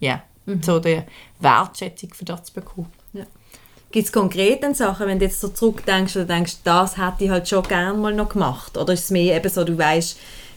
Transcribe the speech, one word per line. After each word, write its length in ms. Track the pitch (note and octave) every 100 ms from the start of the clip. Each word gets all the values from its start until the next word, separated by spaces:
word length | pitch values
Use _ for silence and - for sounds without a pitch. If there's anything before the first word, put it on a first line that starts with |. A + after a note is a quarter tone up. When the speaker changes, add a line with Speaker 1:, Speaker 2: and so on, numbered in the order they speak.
Speaker 1:
ja, 220 | C3+ - - _ -
Speaker 2:
Mhm. 160 | F#3+
Speaker 1:
so 180 | E3 E3
die 220 | E3 D#3+ D#3+ - - -
Wertschätzung 760 | C#3 A#2+ F3+ - F3+ - F3
für 100 | -
das 200 | F3 E3+
zu 100 | -
bekommen. 360 | F#3 F3+ F#3 E3+ - -
Speaker 2:
Ja. 120 | G3+ - - - - - - -
Gibt's 200 | A3+ G#3+
konkret 500 | A3 F#3 F3+ G3 C4+
denn 120 | C#4+
Sachen, 320 | C#4 G#3 F#3+ G3+
wenn 120 | F#3+
du 60 | F#3+
jetzt 140 | -
so 80 | G3+
zurückdenkst 680 | - A3+ G#3+ - F#3+ F#3+ F#3+
oder 80 |
denkst, 320 | F3 E3+ E3+ -
das 320 | F3 F3 F#3+ G3
hätte 280 | F#3 -
ich 60 | G3
halt 180 | F3+ F3
schon 140 | F#3+
gern 360 | F#3 F3+ F3+ G#3+
mal 140 | G#3+
noch 140 | G#3 G#3
gemacht? 460 | G#3 C#3+ B2+ - -
Oder 140 | F3+
ist 120 | F3
es 60 | -
mehr 260 | F#3 F3 E3
eben 120 | F#3+
so, 140 | F3+
du 120 | E3+ E3
weisst, 400 | D#3 E3 E3 - - - -